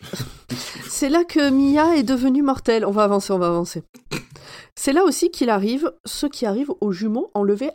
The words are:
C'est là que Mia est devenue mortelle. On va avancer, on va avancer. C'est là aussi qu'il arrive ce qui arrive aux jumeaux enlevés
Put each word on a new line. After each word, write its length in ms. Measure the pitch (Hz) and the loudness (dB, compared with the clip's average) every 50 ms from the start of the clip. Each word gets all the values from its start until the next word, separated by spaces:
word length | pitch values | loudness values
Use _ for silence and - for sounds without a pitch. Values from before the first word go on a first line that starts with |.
| - - - - - - - - - - 240 - - - - - - - | -16 -14 -12 -12 -12 -12 -14 -20 -14 -12 -12 -12 -10 -12 -14 -16 -14 -12
C'est 220 | - - 294 269 | -6 -4 -2 0
là 140 | 294 339 349 | 2 2 0
que 260 | 339 - 320 285 277 | 2 2 2 2 4
Mia 460 | 262 269 277 277 285 302 311 330 339 | 4 4 4 4 4 4 4 4 4
est 80 | 302 233 | 2 2
devenue 380 | 202 269 240 254 269 254 285 | 2 0 0 2 2 2 2
mortelle. 440 | 285 277 262 - - - 226 226 208 | 2 2 0 0 0 0 0 2 0
On 60 | 196 | 0
va 120 | 202 214 214 | 2 2 2
avancer, 280 | 202 202 196 - - | 2 2 0 0 0
on 60 | 196 180 | 0 0
va 100 | 180 175 | 2 2
avancer. 360 | 170 170 175 - - 165 - - _ - _ - - - - - - - - - - - - - _ | 0 0 -2 -4 -6 -10 -12 -14 _ -20 _ -12 -12 -12 -12 -14 -20 -20 -20 -20 -20 -20 -20 -20 _
C'est 180 | - - 277 269 | -6 -2 0 2
là 100 | 339 392 | 4 4
aussi 260 | 330 269 - 339 339 | 2 2 2 0 -2
qu'il 180 | - - 269 233 | 0 0 0 0
arrive 420 | 214 196 196 220 247 277 320 311 - _ _ | 2 2 0 0 -2 -2 -2 -4 -6 _ _
ce 200 | - - - - | -12 -8 -4 -4
qui 200 | 285 - - 240 | -4 -4 -4 -4
arrive 260 | 214 196 233 285 285 - - | -2 -2 -2 -2 -4 -4 -4
aux 100 | 214 208 | -2 -2
jumeaux 400 | 185 175 220 220 214 247 339 - - | -2 -2 -2 -2 -2 -2 -4 -4 -2
enlevés 380 | 208 202 196 208 208 269 311 - | 0 0 2 0 0 -2 -6 -6